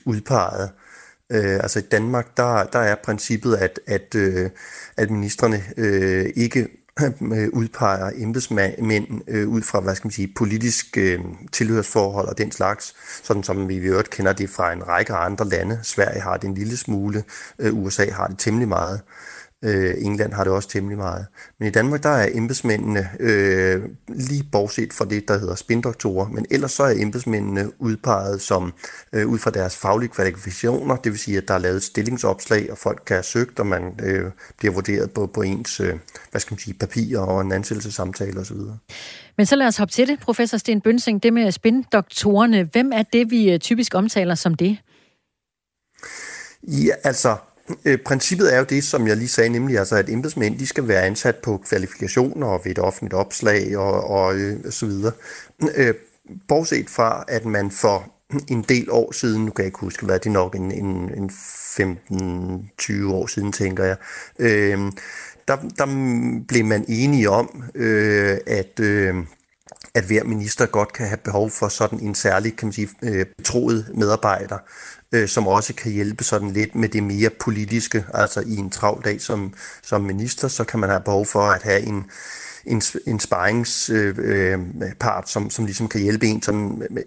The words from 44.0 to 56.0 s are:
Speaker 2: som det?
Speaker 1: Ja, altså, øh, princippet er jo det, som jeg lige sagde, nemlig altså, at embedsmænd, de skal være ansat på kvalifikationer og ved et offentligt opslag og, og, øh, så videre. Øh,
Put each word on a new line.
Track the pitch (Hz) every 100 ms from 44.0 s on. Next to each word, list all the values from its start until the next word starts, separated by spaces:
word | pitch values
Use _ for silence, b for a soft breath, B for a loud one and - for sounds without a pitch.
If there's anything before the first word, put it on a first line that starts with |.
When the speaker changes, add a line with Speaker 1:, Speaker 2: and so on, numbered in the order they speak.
| 214 208 180 170
Speaker 2:
som | 175 160
det? | 175 208 _ _ _ _ _ _ _ _ _ _ _ _ B B B B B B -
Speaker 1:
Ja, | 139 - -
altså, | 143 123 123 107 - _ - 165 151
øh, | 127
princippet | - 135 - 185 190
er | 127
jo |
det, | 131 139
som | 143 143 110
jeg | 107
lige | 120
sagde, | - 117
nemlig | 120 135 113
altså, | 95 107
at | 98
embedsmænd, | 113 151 - 107 123
de | 135
skal | - 123
være | 95
ansat | 95 107 127 -
på | 120 101 -
kvalifikationer | 101 95 - 98 - 131 - 127
og | 92
ved | 92
et | 92
offentligt | 92 - 101
opslag | 92 101 - 113 104 - 101
og, | 98 98 98
og, | 98 95 95
øh, | 101 104 -
så | - 110
videre. | 98 107 - B B B _ 151 143
Øh, | 123 110